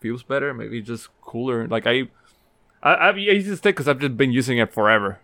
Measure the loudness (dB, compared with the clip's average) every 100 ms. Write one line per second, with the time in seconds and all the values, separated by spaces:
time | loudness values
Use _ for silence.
0 | -8 -8 -4 -4 -4 -6 -10 -10 -10 -12
1 | -12 _ -12 -8 -4 -4 -2 -4 -2 -4
2 | -4 _ _ _ _ _ _ _ 0 2
3 | 2 2 2 0 0 0 0 0 0 0
4 | 0 0 2 2 0 0 0 2 4 4
5 | 2 -6